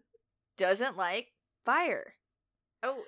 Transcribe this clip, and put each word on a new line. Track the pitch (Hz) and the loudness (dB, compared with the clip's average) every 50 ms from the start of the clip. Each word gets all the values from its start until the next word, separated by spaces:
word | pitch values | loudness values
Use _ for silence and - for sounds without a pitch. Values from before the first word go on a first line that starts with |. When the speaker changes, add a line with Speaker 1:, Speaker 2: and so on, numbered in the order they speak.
| - _ _ _ | -20 _ _ _
Speaker 1:
<laughs> | _ _ _ _ _ _ _ | _ _ _ _ _ _ _
Speaker 2:
doesn't | - 185 180 196 208 247 269 165 | 2 2 2 4 2 0 -2 -2
like | 190 180 175 190 226 349 - _ _ _ _ _ _ _ | -2 -2 -2 -2 -4 -6 -10 _ _ _ _ _ _ _
fire. | 233 254 320 359 302 185 - - - - _ _ _ _ _ _ _ _ _ _ _ _ _ 226 | 0 2 2 2 0 -2 -4 -6 -10 -18 _ _ _ _ _ _ _ _ _ _ _ _ _ -6
Speaker 1:
Oh, | 254 277 240 - | -6 -6 -6 -10